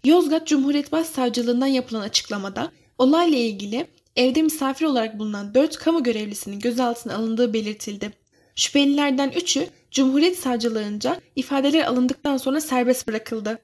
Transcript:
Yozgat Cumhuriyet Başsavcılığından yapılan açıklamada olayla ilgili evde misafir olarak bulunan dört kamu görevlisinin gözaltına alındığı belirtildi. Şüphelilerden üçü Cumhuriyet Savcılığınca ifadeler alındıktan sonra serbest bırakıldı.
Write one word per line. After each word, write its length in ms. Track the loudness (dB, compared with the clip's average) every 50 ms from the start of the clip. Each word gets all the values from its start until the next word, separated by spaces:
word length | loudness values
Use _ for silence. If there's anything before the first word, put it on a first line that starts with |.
| 6
Yozgat 420 | 6 6 6 4 2 0 -2 0
Cumhuriyet 440 | 0 0 2 2 2 0 0 -2 -2
Başsavcılığından 760 | -2 -2 -2 -2 -2 -2 -2 0 0 -2 -2 0 0 2 2
yapılan 340 | 2 0 0 -2 -4 -6 -6
açıklamada 720 | -6 -2 -4 -4 -4 -4 -8 -8 -8 -8 -8 -8 -8 -8 _ _ _ _ _
olayla 400 | 2 4 4 4 4 4 4 2
ilgili 500 | 2 0 -2 -4 -6 -8 -6 -6 -6 -6 -8 _ _ _ _ _
evde 260 | 2 2 2 4 2
misafir 440 | 2 2 2 0 0 -2 0 0 -2
olarak 340 | 0 0 0 -2 -2 -4 -6
bulunan 340 | -6 -6 -6 -8 -10 2 2
dört 240 | 4 4 4 0
kamu 260 | -2 0 0 0 2 0
görevlisinin 560 | 0 -2 -2 -4 -6 -8 -8 -8 -8 -10 -4
gözaltına 560 | -4 -2 0 0 0 0 -2 -4 -6 -6 -4
alındığı 380 | -4 -2 -2 0 0 0 2 0
belirtildi. 580 | -2 -4 -4 -8 -8 -10 -10 -8 -8 -8 -10 -10 _ _ _ _ _ _ _ _
Şüphelilerden 760 | -4 -4 2 4 4 4 4 4 2 2 2 2 0 0 0
üçü 380 | -2 -4 -2 -2 -2 -2 -2 -4 _ _ _ _
Cumhuriyet 460 | 0 2 2 4 4 4 4 4 2
Savcılığınca 840 | 0 -2 -2 -2 0 -2 -2 -2 -2 -4 -4 -6 -4 -2 -4 -4 -4 _ _ _
ifadeler 480 | -6 -4 -2 -2 0 2 4 4 4 2
alındıktan 540 | 2 2 2 0 0 -2 -2 -2 -2 -2
sonra 240 | 0 0 0 -2 -2
serbest 460 | -2 0 0 0 2 2 2 0 0
bırakıldı. 520 | -4 -6 -6 -6 -6 -8 -6 -4 -6 -8 -8